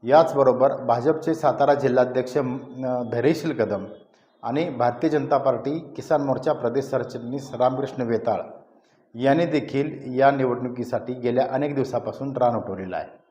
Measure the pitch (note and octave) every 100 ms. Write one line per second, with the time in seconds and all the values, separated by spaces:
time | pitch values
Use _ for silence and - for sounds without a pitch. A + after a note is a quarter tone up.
0 | A2+ D3 E3 C#3 C3 A#2+ C3+ - - A#2+
1 | B2+ D#3 - D#3 D3 B2 C#3 C#3+ C3+ B2
2 | B2 C3 B2+ D3+ B2+ B2+ - B2+ C3 B2+
3 | A#2+ A#2+ B2 - E3 A#2 G#2+ G2 F#2+ -
4 | _ _ _ _ A2+ C3+ E3+ B2+ A#2+ B2
5 | D#3+ D3+ D3+ D3 C3+ A#2+ - D#3 - -
6 | - D#3 C#3 B2 - D3 A#2+ B2+ C3+ C3+
7 | A#2 B2 A#2 C#3 - A#2+ B2+ C3 C#3 -
8 | A#2+ A2+ - G2 - - - _ _ _
9 | _ A#2 C3 C#3 E3+ D#3 - C3+ D3 C#3+
10 | C3+ B2+ C3+ C#3+ B2+ A#2+ B2 B2 A#2+ A#2
11 | - B2+ A#2+ A#2+ B2+ C3 D3 C#3 B2+ B2
12 | A2 G2+ C3+ C3 B2 A#2+ - F#2+ F#2+ F2
13 | D2+ - _